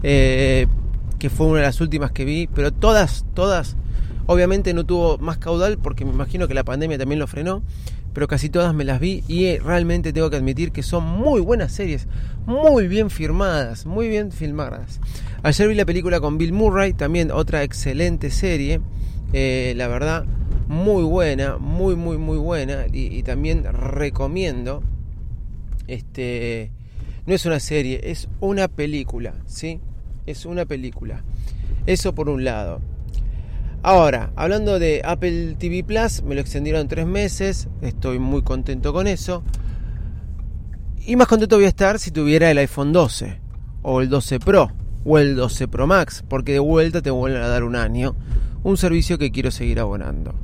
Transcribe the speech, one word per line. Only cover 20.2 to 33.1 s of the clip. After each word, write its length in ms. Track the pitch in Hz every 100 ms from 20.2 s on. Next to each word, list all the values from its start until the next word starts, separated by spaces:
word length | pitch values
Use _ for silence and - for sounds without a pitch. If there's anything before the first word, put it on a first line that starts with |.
| 156 - - - -
muy 360 | 156 196 202
buena, 540 | 160 180 165 135 139 135
muy, 360 | 135 165 190 175
muy, 220 | 170 160
muy 220 | 160 156
buena, 480 | 170 170 135 139 -
y, 240 | - - -
y 60 |
también 420 | 127 131 151 165 -
recomiendo, 1160 | - 127 135 147 - 139 175 185 127 123 143 - - - - - - - - - - -
este, 840 | 123 - - 123 120 117 113 110 - - - - - -
no 80 | 185
es 100 | 170
una 140 | 156
serie, 400 | - 151 127 131 -
es 220 | 165 - -
una 280 | 196 196 190
película, 680 | - 147 147 127 - 117 - -
¿sí? 340 | - 160 165 - - - - -
Es 180 | 143 165
una 200 | 175 165
película. 580 | 143 127 - 120 120 - - - - - - 151
Eso 260 | 185 196
por 160 | 139 147
un 140 | 139
lado. 360 | 131 110 92 82 - - -